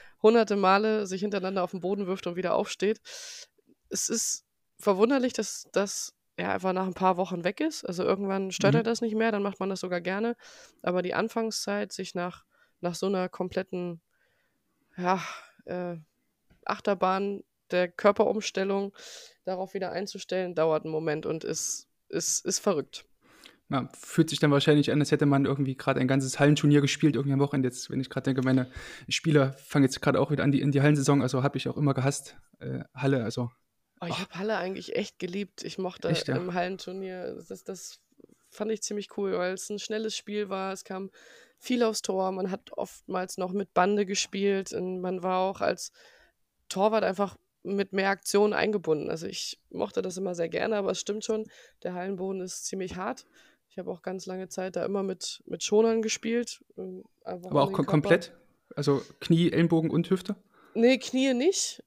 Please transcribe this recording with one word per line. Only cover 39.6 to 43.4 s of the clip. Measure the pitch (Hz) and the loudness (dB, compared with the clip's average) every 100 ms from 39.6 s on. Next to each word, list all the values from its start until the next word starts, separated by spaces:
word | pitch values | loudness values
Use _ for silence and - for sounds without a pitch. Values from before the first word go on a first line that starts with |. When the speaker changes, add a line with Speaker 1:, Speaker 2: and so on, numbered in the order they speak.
| - | -8
Speaker 1:
ein | 208 | -8
schnelles | - 214 220 - | -6 -4 -4 -6
Spiel | - 208 202 | -6 -6 -4
war, | 196 190 | -4 -6
es | 190 | -8
kam | - 190 196 - - - _ _ | -8 -10 -10 -14 -20 -20 _ _
viel | - 240 | -2 2
aufs | 226 214 | 2 0
Tor, | - 190 190 | -2 0 0
man | 185 190 | 0 -4
hat | 196 - - | -4 -8 -8
oftmals | - - - 185 185 | -8 -10 -6 -4 -4
noch | - | -4